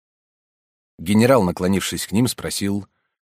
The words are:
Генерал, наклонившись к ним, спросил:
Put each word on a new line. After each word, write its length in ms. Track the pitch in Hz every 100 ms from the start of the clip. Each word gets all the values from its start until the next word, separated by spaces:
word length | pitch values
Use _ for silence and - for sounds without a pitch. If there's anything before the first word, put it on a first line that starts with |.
| _ _ _ _ _ _ _ _ _ -
Генерал, 440 | 82 104 123 131
наклонившись 640 | 92 82 92 95 - 85 -
к 60 |
ним, 160 | 98 123
спросил: 580 | - 80 - 101 101 98 _ _ _